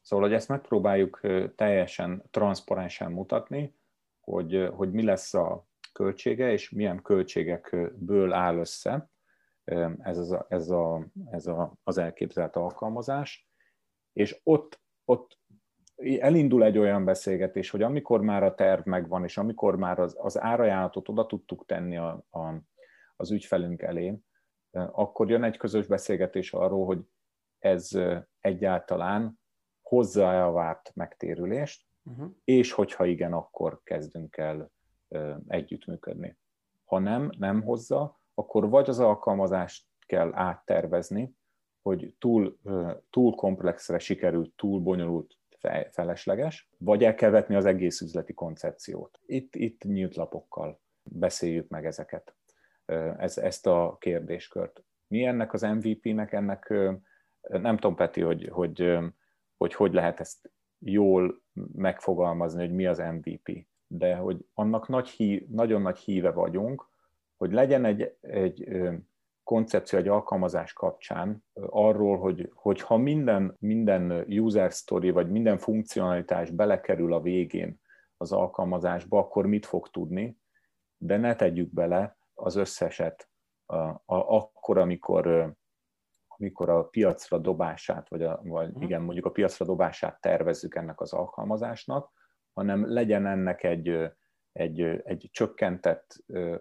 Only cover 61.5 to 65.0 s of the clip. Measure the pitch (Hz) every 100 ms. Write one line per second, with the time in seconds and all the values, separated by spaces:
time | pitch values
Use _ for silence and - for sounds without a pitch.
61.5 | 95 - - 92 - - 90 87 85 85
62.5 | 85 87 90 92 85 85 82 82 82 -
63.5 | 87 - _ - 87 90 90 95 90 -
64.5 | - 107 110 - 127